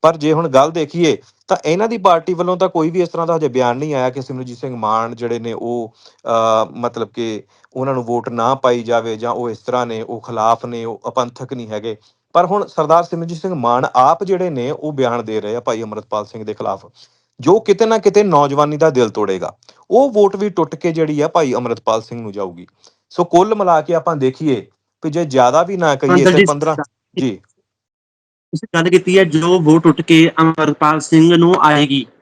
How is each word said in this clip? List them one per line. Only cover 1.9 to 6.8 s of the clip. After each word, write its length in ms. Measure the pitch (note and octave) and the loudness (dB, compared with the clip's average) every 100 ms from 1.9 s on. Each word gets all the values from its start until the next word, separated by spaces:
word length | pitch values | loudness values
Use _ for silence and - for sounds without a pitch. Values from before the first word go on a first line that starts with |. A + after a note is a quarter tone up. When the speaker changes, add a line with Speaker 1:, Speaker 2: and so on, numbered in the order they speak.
| A#3 | 0
Speaker 1:
ਪਾਰਟੀ 360 | F#3+ E3+ E3 | 2 2 0
ਵੱਲੋਂ 220 | F3 F3+ F3+ | -4 -2 0
ਤਾਂ 120 | F#3 | 0
ਕੋਈ 220 | F3 D#3+ | 0 -2
ਵੀ 120 | F3 | 0
ਇਸ 60 | E3+ | -4
ਤਰ੍ਹਾਂ 180 | - E3+ | -2 -2
ਦਾ 100 | E3 | 0
ਹਜੇ 120 | D3+ | 0
ਬਿਆਨ 280 | B2 B2 A#2+ | 0 0 -2
ਨਹੀਂ 180 | D#3 | -4
ਆਇਆ 160 | C#3 B2+ | -2 -2
ਕਿ 120 | C3 | -4
ਸਿਮਰਜੀਤ 360 | B2+ B2+ B2+ A#2+ | -10 -10 -12 -12
ਸਿੰਘ 180 | C#3 B2 | -12 -6
ਮਾਨ 400 | A2 A2 A2+ A#2+ | -2 -2 -2 -6
ਜਿਹੜੇ 220 | A#2 A#2 | -6 -6
ਨੇ 140 | A#2 | -8
ਉਹ, 420 | A2 A#2 A#2+ A2+ _ _ _ - | -10 -8 -8 -8 _ _ _ -2
ਅਹ, 440 | A#2 A2+ A2 A2 | 0 2 2 0
ਮਤਲਬ 380 | - | -4